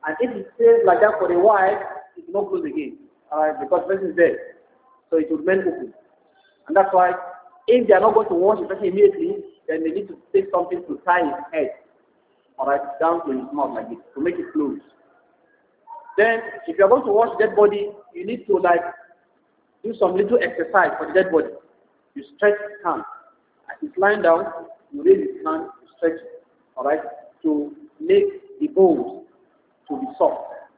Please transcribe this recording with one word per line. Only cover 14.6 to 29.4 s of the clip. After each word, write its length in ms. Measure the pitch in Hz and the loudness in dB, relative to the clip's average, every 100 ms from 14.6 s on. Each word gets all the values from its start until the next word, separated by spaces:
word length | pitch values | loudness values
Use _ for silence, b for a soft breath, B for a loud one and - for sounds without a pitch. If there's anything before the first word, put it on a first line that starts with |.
| 143 - _ _ _ _ _ _ _ _ _ _ - - - 190 | -4 -6 _ _ _ _ _ _ _ _ _ _ -20 -20 -10 0
Then, 240 | 220 226 226 - - | 0 0 -8 -14 -12
if 100 | 160 | 0
you 60 | |
are 40 | 196 | 4
going 160 | 254 226 | 4 2
to 60 | |
wash 240 | 202 226 - | 2 2 0
dead 180 | 214 202 | 0 4
body, 340 | 202 202 - - - | 2 2 -6 -10 -20
you 120 | 175 185 | -12 -10
need 200 | - - | -10 -2
to, 120 | 185 | 0
like, 240 | 175 170 - - - _ _ _ _ _ _ _ | 2 2 0 -14 -20 _ _ _ _ _ _ _
do 120 | 214 220 | -12 0
some 160 | 185 185 | 0 2
little 220 | 202 240 | 2 2
exercise 500 | - - 160 202 170 - | 0 -4 0 2 2 -2
for 80 | - | 0
the 60 | |
dead 180 | 170 185 | 0 2
body. 160 | 165 - - _ _ _ _ _ | 0 -2 -10 _ _ _ _ _
You 100 | - - _ | -18 -18 _
stretch 180 | 208 202 | 0 0
his 240 | 208 - | -6 -8
hand. 180 | 175 151 - - _ _ _ _ _ | -6 -6 -8 -18 _ _ _ _ _
As 60 | - | -14
he's 100 | 302 359 | -12 0
lying 260 | 202 208 | 0 2
down, 220 | 165 165 202 - - - _ | 2 2 0 -10 -16 -20 _
you 100 | 285 | -2
raise 180 | 349 403 392 | 4 4 2
his 180 | - 311 | -6 -6
hand, 200 | - 392 - | -6 -8 -18
you 60 | _ _ | _ _
stretch 240 | 165 160 | -4 -4
it, 240 | - - _ _ _ - | -14 -20 _ _ _ -8
all 80 | |
right, 160 | 135 151 - - - _ | -4 -4 -6 -16 -20 _
to 300 | 160 151 294 - - _ | -2 -2 -4 -12 -20 _
make 580 | - 392 403 - - - | 2 4 2 -4 -20 -6
the 80 | 302 | -2
bones 560 | - 190 139 120 - - _ | 4 4 4 -4 -10 -20 _